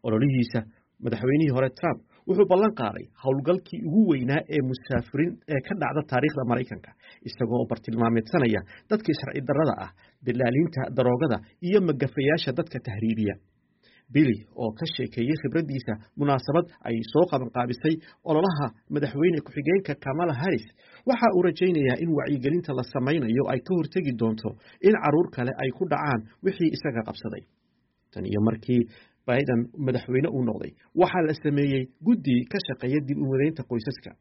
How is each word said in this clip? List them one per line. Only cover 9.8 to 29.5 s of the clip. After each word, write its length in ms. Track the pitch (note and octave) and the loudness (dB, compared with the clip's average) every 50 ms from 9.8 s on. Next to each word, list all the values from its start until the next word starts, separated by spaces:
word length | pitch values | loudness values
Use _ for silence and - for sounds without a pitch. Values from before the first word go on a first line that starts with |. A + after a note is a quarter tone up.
| F#2+ - - _ _ _ _ _ - | -6 -12 -14 _ _ _ _ _ -4
dillaaliinta 580 | B2 A#2+ B2 B2+ A#2 A#2+ C3+ E3 D#3+ - C3+ C3 - | -4 -2 0 0 2 2 2 2 0 0 -4 -6 -4
daroogada 460 | C3 A#2+ B2 B2 B2 A#2+ D#3+ D3+ A2+ F#2+ - - _ _ | 0 2 2 2 2 2 2 0 0 -2 -4 -12 _ _
iyo 200 | - F3 F#3+ G#3 | -4 2 2 2
magafayaasha 680 | F#3+ E3 C#3+ B2+ C#3 C3+ - - C#3 C#3 D#3 E3 - D3 B2+ | 4 2 0 0 -2 -2 -2 0 2 2 2 2 0 -4 -2
dadka 260 | A#2+ D#3+ - - C3+ | -4 -4 -4 -6 -10
tahriibiya. 560 | - B2 G#2 G#2 G#2+ A2+ A2+ A2 G#2+ G2+ F#2+ F#2 _ _ _ _ _ _ _ _ _ _ _ _ _ _ | -8 -8 -6 -2 0 0 0 0 0 -2 -2 -6 _ _ _ _ _ _ _ _ _ _ _ _ _ _
Billy, 280 | A#2+ C#3+ D#3 C3 A2+ G#2 - _ _ | 4 4 4 4 4 0 -4 _ _
oo 180 | - B2 A2 G#2+ | -6 -6 -6 -4
ka 140 | - - | -6 -8
sheekeeyay 500 | - - - B2 G#2+ - B2+ A#2 B2+ D#3+ | -8 -4 -6 -6 -6 -4 -4 -2 -2 -2
khibraddiisa 560 | D3+ - C3 A2+ E3 E3 C#3+ C3+ C3+ - - G#2+ G#2 - _ _ | -2 -2 -2 -2 -2 -2 -2 -6 -8 -6 -6 -8 -8 -8 _ _
munaasabad 540 | - C#3+ C#3+ C#3 C3 - - C#3+ E3 F3 - - - | -2 0 2 2 0 0 0 0 0 0 0 -6 -12
ay 180 | - - A#2 A2+ A2+ | -6 -4 -4 -4 -4
soo 220 | - - D3 F3 | 0 2 2 2
qabanqaabisay 680 | F3+ - C3 B2+ A#2 - B2+ B2 B2 B2 - - D#3 D#3+ D#3+ - - - _ | 4 2 -4 -4 -4 -4 -4 -2 -2 -4 -2 0 0 0 0 -6 -16 -20 _
ololaha 460 | _ - D#3 D#3 F3 G3 E3+ C#3+ C#3+ A#2 - _ _ | _ 0 2 2 2 2 0 0 -4 -4 -6 _ _
madaxweyne 540 | _ D3 D3 D3 C3 A2+ C#3 D#3 F3+ F3 D3+ | _ -4 -2 -2 -2 0 2 2 2 2 0
ku-xigeenka 520 | C#3+ - - D#3 C#3 D3 F3+ G3 F#3+ - C#3+ | -4 -8 -10 -6 -2 0 0 0 0 -2 -8
Kamala 380 | - - C#3 C3 D#3 F3 F3 D3 | -8 -6 -6 -4 -2 -2 -2 -2
Harris, 340 | A#2+ D3 G3 E3+ A2+ - - _ _ _ _ - - _ | -2 -2 -2 -2 -2 -4 -8 _ _ _ _ -20 -10 _
waxa 200 | A#3+ C4 A#3 B3 A3+ | -2 0 2 2 2
uu 120 | G3 F#3 F3+ | 4 4 2
rajaynayaa 540 | F3+ D#3 - F3+ F#3+ F3+ D#3 C#3 C3 B2+ B2 | 2 2 2 2 2 2 2 2 2 2 0
in 120 | D#3+ E3+ | 0 0
wacyigelinta 600 | D#3+ C#3+ C3 C3+ C#3+ C#3 A#2+ C#3 D#3 F3 F3 - C#3 | 0 0 0 0 -2 -2 0 0 0 0 -2 -2 -4
la 100 | B2+ B2 | -4 -4
samaynayo 600 | - - C3+ B2 C3+ D#3 E3+ C3 A2 A2+ B2+ C#3+ | -4 -4 -2 0 0 0 0 0 0 0 0 2
ay 140 | - C#3 B2+ | 0 -2 -4
ka 120 | - - F#3+ | -2 -2 0
hortegi 400 | F3 D#3 C#3+ - F#3 F3 C#3+ B2 | 0 0 0 -2 -2 -2 -2 -2
doonto 340 | A2 A#2 A2+ A2 A2 - G#2+ G2+ - _ - - _ - | 0 0 0 0 -2 -4 -8 -10 -10 _ -20 -16 _ 4
in 120 | F#3+ G#3+ | 6 6
carruur 340 | F#3+ - D3 D3 D#3 F3 - | 6 4 2 4 4 2 2
kale 220 | - - A#2+ B2 C3 | -2 -4 -4 -4 -4
ay 180 | - C3+ C3 | -2 -4 -4
ku 140 | B2 - F#3 | -2 -4 -2
dhacaan 360 | E3+ D3+ C#3+ D3+ D3 C3 A2+ A2 A2 - _ | -2 -2 -2 0 0 -2 -2 -2 -6 -18 _
wixii 320 | - F#3 F#3+ - F3 D#3 | -4 -4 -2 2 0 0
isaga 320 | - - - D3+ A#2 A2+ A2 | 0 -2 -6 -4 -4 -4 -4
qabsaday. 400 | A2 - - - A#2 - G2 G2+ _ _ _ _ _ _ _ _ _ _ _ _ _ - | -6 -10 -10 -10 -10 -10 -10 -14 _ _ _ _ _ _ _ _ _ _ _ _ _ -12
Tan 80 | F#2+ F#2 | -10 -6
iyo 140 | F#2+ G2+ G#2 | -2 0 2
markii 420 | G#2 A2 A#2 A2+ A2+ - B2+ A#2+ A#2 A2+ - - - _ _ _ _ | 2 2 0 -2 -2 0 2 2 2 0 -4 -20 -20 _ _ _ _
Biden 360 | - B2 B2+ C#3+ C#3 | 0 0 0 2 2